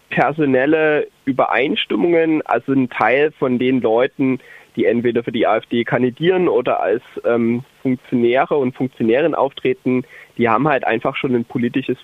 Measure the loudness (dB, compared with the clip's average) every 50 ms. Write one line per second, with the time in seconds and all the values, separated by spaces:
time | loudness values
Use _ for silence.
0 | _ -6 -2 0 0 0 0 0 0 2 2 2 2 2 2 2 2 0 0 0
1 | -2 -6 _ _ -6 -4 0 0 0 0 2 0 0 0 -2 -4 -4 -4 -2 0
2 | 0 2 2 2 2 0 0 -2 0 -2 -2 -2 0 0 0 0 0 -2 -2 -2
3 | 0 2 2 2 0 0 -2 -2 -2 -2 0 0 0 0 0 0 0 2 2 2
4 | 0 0 _ -2 -2 -2 -2 -4 -8 -16 -20 -20 -20 _ -4 -2 0 0 2 2
5 | 0 0 0 0 -4 -2 -2 0 2 2 0 0 -2 -2 -2 -2 -2 0 0 0
6 | 0 0 -2 0 0 0 2 2 2 2 2 0 0 0 -2 0 0 -2 -2 -2
7 | -4 -10 -12 -6 -2 0 0 2 0 0 -2 -2 -6 _ _ _ -4 -4 -4 -4
8 | -4 -4 0 2 2 4 4 2 0 0 0 0 0 -2 -2 -4 -6 -6 -4 -2
9 | 0 2 2 2 2 0 0 0 -2 -2 -4 -4 -4 -4 -4 -2 -2 -2 -2 -2
10 | -2 -6 -16 -20 -20 -12 -4 -2 0 2 2 2 2 2 0 0 0 -2 -2 -2
11 | -2 -4 -4 -4 -4 -2 -2 -2 -2 -4 -4 -4 -2 -2 -2 -4 -4 -4 -6 -6